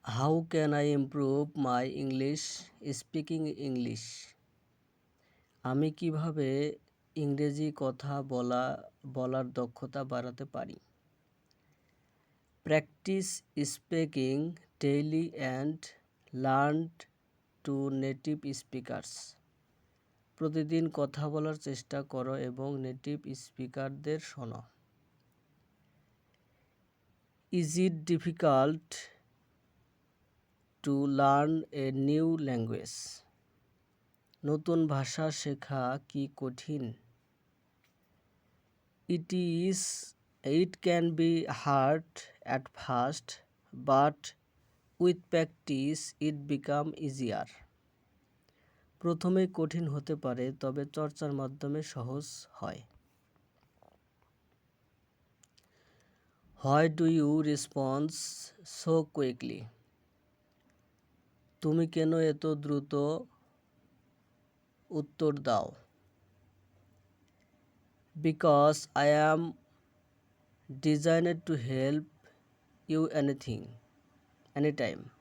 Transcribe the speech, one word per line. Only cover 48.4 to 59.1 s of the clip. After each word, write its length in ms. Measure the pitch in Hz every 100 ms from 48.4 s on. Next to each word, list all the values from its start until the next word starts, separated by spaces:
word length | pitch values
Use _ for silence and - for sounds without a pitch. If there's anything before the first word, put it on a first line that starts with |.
| _ _ _ _ _ _
প্রথমে 420 | 170 165 180 185 185
কঠিন 340 | 185 160 170 165
হতে 260 | 143 147 147
পারে, 360 | 131 123 131
তবে 300 | 131 135 139 139
চর্চার 460 | 156 151 147 151
মাধ্যমে 480 | 139 131 139 143 151
সহজ 440 | 151 135 120 139 147 - -
হয়। 280 | - - - 113 _ _ _ _ _ _ _ _ _ - _ _ _ _ _ _ _ _ _ _ _ _ _ _ _ _ _ _ _ _ _ _ _ _ _ _ -
Why 220 | 135 147 165 156
do 80 | 165 165
you 120 | 143 156 151
respond 540 | 143 - - 131 135 151 - - - - - - -
so 140 | 165 160 156